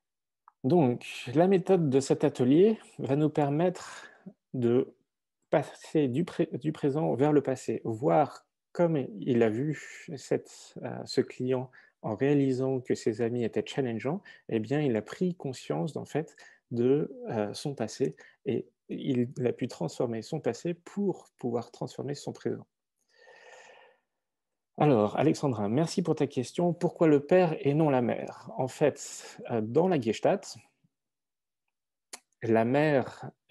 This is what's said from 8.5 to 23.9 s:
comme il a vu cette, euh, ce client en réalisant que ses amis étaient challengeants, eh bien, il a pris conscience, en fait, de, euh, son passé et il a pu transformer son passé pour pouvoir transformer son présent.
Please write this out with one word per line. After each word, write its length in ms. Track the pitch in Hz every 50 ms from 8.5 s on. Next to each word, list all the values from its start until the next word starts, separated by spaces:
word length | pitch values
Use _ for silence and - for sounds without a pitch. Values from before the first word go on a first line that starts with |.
| _ _ _ _ -
comme 240 | - 175 170 165 147 127 - 226 202
il 240 | - - 127 117 117
a 60 | 113
vu 600 | 107 113 139 156 147 - - - - - - - 160 131
cette, 560 | - - 147 127 - - - - - - - -
euh, 240 | - 123 120 120 123
ce 160 | 120 - -
client 480 | 123 - - - 131 127 131 127 127 127 _ - - _ _ _
en 140 | - - 110
réalisant 640 | 98 135 139 147 143 139 135 131 123 131 131 135 131
que 140 | 123 - 123
ses 260 | - - 123 110 110
amis 220 | 120 113 120 123 120
étaient 200 | 107 - 110 104
challengeants, 560 | - - - 139 123 113 110 107 127 156 202 - - - - _ -
eh 100 | - 113
bien, 220 | 110 110 135 147
il 140 | 151 139 117
a 60 | 107
pris 340 | 104 - - - 190 180 175
conscience, 600 | - - 143 127 - - - 147 151 170 165 135
en 100 | 123 113
fait, 300 | - - 143 160 - - - - - - _ _ -
de, 440 | 123 117 120 127 139 147 160 - 277 254 247 226
euh, 240 | - 110 107 104 107
son 220 | - - 151 139
passé 400 | - 117 107 - - 135 139 156 - - - _ _ -
et 220 | - 117 120 - - _ _ _ -
il 400 | - - - 151 131 123 123 120 127 - 127
a 80 | 120 -
pu 140 | - 127 123
transformer 560 | - - 175 156 - - 147 120 117 113 110
son 160 | - - 156
passé 340 | - 127 113 - - 170 175
pour 560 | 170 - - - 202 202 196 165 - - _ _ -
pouvoir 320 | - 123 117 120 113 -
transformer 440 | - - - - - - 123 127 143
son 180 | 143 - - 113
présent. 320 | - - 117 113 113 110 _ _ _ _ _ _ _ _ _ _ _ _ - - - - - - - - - - - - _